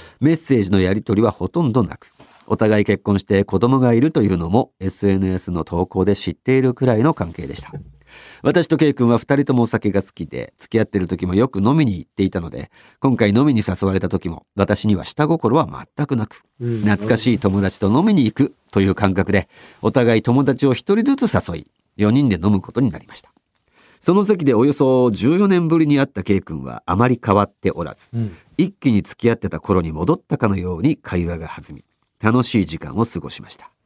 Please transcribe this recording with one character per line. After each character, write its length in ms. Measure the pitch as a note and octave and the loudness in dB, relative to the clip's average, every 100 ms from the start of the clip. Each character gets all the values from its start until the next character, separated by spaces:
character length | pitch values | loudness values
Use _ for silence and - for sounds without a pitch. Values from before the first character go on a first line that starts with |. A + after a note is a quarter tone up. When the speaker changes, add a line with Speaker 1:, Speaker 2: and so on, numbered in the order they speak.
| - - | -20 -2
Speaker 1:
メ 120 | C#3 | 0
ッ 40 | E3 | 0
セ 240 | - B2+ | 0 0
ー 20 | |
ジ 80 | F#2+ | 2
の 100 | G2 | 2
や 140 | F2+ | 2
り 80 | G#2 | -2
取 180 | - G2+ | 0 0
り 20 | |
は 100 | A2 | 0
ほ 180 | - F#2 | -2 -6
と 120 | E3+ | -2
ん 100 | D3 | 0
ど 100 | A2 | 0
な 160 | F2 - | -2 -6
く、 140 | - _ - _ - | -20 _ -20 _ -6
お 100 | - | -2
互 260 | A2 G#2+ | 2 2
い 20 | G#2 | 2
結 180 | G2 | -2
婚 140 | - G2 | 0 -2
し 60 | |
て 200 | - G2 | 0 0
子 140 | G2 F#2+ | 2 0
供 200 | A#2+ C3 | 2 2
が 140 | B2+ | 4
い 80 | A#2 | 4
る 100 | D#3 | 2
と 120 | D#3 | 2
い 60 | G2+ | 0
う 100 | F2+ | 0
の 100 | E2+ | 0
も 220 | A2 - - | 0 -2 -6
エ 80 | F#2+ | -10
ス 180 | - G2+ | -2 0
エ 120 | F#2+ | 0
ヌ 80 | F#2+ | 0
エ 80 | F#2 | -4
ス 140 | - | -4
の 140 | F2 | -6
投 200 | D#2+ E2+ F2+ | -4 -4 -2
稿 200 | F#2+ F#2 | 0 0
で 100 | G2+ | 0
知 140 | - | -4
っ 40 | |
て 220 | - - C3 | -6 0 2
い 60 | |
る 100 | B2+ | 0
く 140 | A#2+ B2+ | 0 0
ら 100 | A2 | 2
い 40 | |
の 120 | D3 | 2
関 220 | D#3 E2+ | 0 -6
係 120 | - C2+ | -8 -12
で 100 | - | -12
し 60 | |
た。 100 | - - - - _ - - - | -14 -16 -18 -20 _ -20 -20 -6
私 240 | C#3 C3+ - | 0 2 2
と 80 | D3+ | 2
K 180 | D3+ | 2
君 140 | C3+ A#2+ | 2 2
は 100 | A#2 | 2
二 160 | - | 0
人 100 | C#3+ C#3 | 0 2
と 80 | |
も 100 | B2 | 0
お 20 | A2+ | 0
酒 240 | A2 G#2 | 0 -2
が 100 | G2 | -2
好 120 | - | -4
き 140 | - D#2 | -10 -12
で、 280 | B1 - _ | -10 -12 _
付 220 | - A2+ | -4 -2
き 20 | |
合 40 | |
っ 20 | G#2+ | 0
て 100 | G2+ | -2
る 80 | F2+ | -2
時 180 | F2+ F2+ | -4 0
も 80 | |
よ 140 | F#2+ C3 | 2 0
く 120 | G2 | 0
飲 160 | G#2 D#3+ | 0 2
み 80 | |
に 140 | C3 F2 | 0 -2
行 80 | - | -8
っ 20 | |
て 140 | - | -2
い 80 | F#2+ | -2
た 100 | F#2+ | -2
の 80 | E2+ | -8
で、 220 | B1+ - _ - - | -12 -16 _ -20 -4
今 160 | C#3 B2 | 0 2
回 140 | G#2 | 4
飲 140 | G#2+ | 4
み 100 | D3 | 4
に 80 | A#2 G2+ | 2 0
誘 220 | F#2 G2 | -2 0
わ 40 | |
れ 60 | F#2+ | 0
た 100 | F#2+ | -2
時 200 | F#2 F2 | -4 -6
も、 180 | D#2+ _ | -12 _
私 320 | G2+ F#2 G#2 A2 | -2 0 0 0
に 80 | |
は 100 | G2 | -2
下 220 | - - D3+ | -2 -2 0
心 300 | E3 A2 D3 | 2 2 0
は 100 | G2+ C2+ - - | -2 -8 -14 -8
全 100 | D3 | -4
く 80 | |
な 140 | A#2+ G#2+ | -4 -4
く、 160 | - _ - | -10 _ -10
Speaker 2:
う 80 | A#2+ | -6
ん。 140 | A2+ | -2
Speaker 1:
懐 260 | G#2 G2+ A2 | 0 0 0
か 80 | A2+ | 0
し 180 | B2+ | 2
い 40 | A2 | 0
友 220 | G2+ G2 | 2 2
達 200 | F#2+ - | 0 0
と 80 | G2 | 0
飲 160 | B2 G#3+ | 2 2
み 80 | |
に 120 | G3 A2 | 2 2
行 80 | |
く 200 | - C#3 - _ | 0 -2 -2 _
と 100 | G2+ | 0
い 80 | C#3 | 2
う 60 | |
感 200 | F2+ G2 | 2 0
覚 180 | F#2+ F#2 | 0 0
で、 160 | G2 - - - - | 0 -2 -14 -20 -4
お 80 | B2+ | -2
互 300 | C3 A#2+ A2+ | 2 2 2
い 20 | |
友 220 | B2 B2+ | 2 2
達 200 | C3+ B2 C3+ | 2 0 0
を 60 | |
一 200 | B2 - | 0 0
人 80 | G#3 | 0
ず 260 | C4 C#4 A#3+ | 2 0 0
つ 60 | |
誘 220 | F#2+ - E2+ | 0 -2 -10
い、 140 | - _ _ - | -12 _ _ -2
四 180 | G#2 | 2
人 140 | C3 C3+ | 4 2
で 80 | F2+ | 2
飲 160 | G2 | 2
む 80 | G2 | 0
こ 100 | - | -2
と 100 | A#2+ | -2
に 120 | B2+ | -2
な 80 | D#2 | -4
り 80 | - | -16
ま 60 | |
し 80 | - | -20
た。 100 | - _ _ _ _ _ _ _ | -20 _ _ _ _ _ _ _
そ 160 | - | 0
の 80 | F#3+ | 2
席 220 | G3+ F#3+ | 2 0
で 100 | C#3 | 2
お 100 | A2 | 4
よ 80 | C#3 | 2
そ 380 | C#3 C3 B2+ B2 | 2 2 4 2
十 260 | F#2+ A2+ F3 | 2 0 2
四 120 | G3+ | 2
年 180 | F3+ D#3+ | 2 2
ぶ 140 | E3 | 2
り 80 | D3+ | 2
に 100 | C#3+ | 2
会 60 | |
っ 20 | C3+ | 0
た 160 | G2 | -4
K 180 | F#2 G2 | -2 -2
君 220 | - D#2 | -2 -10
は 220 | C2 A#1 - | -10 -12 -4
あ 80 | |
ま 140 | F#2 B2 | 0 2
り 120 | B2 | 0
変 100 | - | 2
わ 120 | G2+ G2+ | 2 2
っ 60 | |
て 200 | _ F#2+ | _ -6
お 100 | E2+ | -4
ら 120 | D2+ | -8
ず、 160 | - - | -10 -10
Speaker 2:
う 40 | A#2 | -8
ん。 180 | G#2+ E2+ _ - | -8 -10 _ -2
Speaker 1:
一 120 | F#3 | -2
気 220 | - C#3 | 0 0
に 100 | G#2 | 0
付 200 | - - | -2 -2
き 80 | A#2 | -2
合 40 | |
っ 20 | A2+ | -2
て 100 | F2 | -6
た 100 | D#2 | -8
頃 220 | - F2+ | 0 0
に 100 | E2 | 0
戻 240 | D#2 F2 | -4 -2
っ 40 | F3 | -2
た 200 | - D3 | -2 -2
か 80 | A2 | -2
の 100 | G2 | -2
よ 200 | F2+ E2+ | -4 -2
う 60 | |
に 140 | C#3 - | -2 -2
会 300 | - F2+ E2+ | -4 -4 -2
話 120 | E2 | -6
が 100 | D#2+ | -10
弾 260 | - D2+ | -14 -18
み、 100 | C#2+ _ _ _ - | -20 _ _ _ -2
楽 220 | A2 B2 | 0 2
し 160 | A#2 A2+ | 2 0
い 40 | |
時 140 | E2 D#2+ | -2 -4
間 180 | D2 E2 | -8 -4
を 80 | |
過 140 | A2+ E2+ | -4 -4
ご 100 | C#2 | -10
し 140 | - | -16
ま 80 | - | -16
し 60 | - | -20
た。 160 | - _ | -20 _